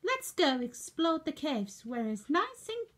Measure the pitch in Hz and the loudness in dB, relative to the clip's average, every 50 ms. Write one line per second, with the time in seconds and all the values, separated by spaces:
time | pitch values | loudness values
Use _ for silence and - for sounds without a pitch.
0 | _ 370 523 523 508 - - - 370 294 262 254 247 240 240 - - - - - | _ 0 0 0 -2 -6 0 4 4 4 4 4 0 -4 -6 -8 -14 -14 -4 0
1 | 330 330 330 320 320 - 302 - - 311 285 233 208 202 - - - 226 247 240 | 2 2 2 2 0 -4 -6 -4 -2 -2 0 0 -2 -2 -6 -12 -10 -8 -4 -2
2 | 233 220 220 208 214 - 285 339 392 508 523 466 - - 440 466 466 - _ | -2 -2 -2 -4 -2 2 2 2 2 2 -2 -12 -10 -8 -6 -6 -6 -8 _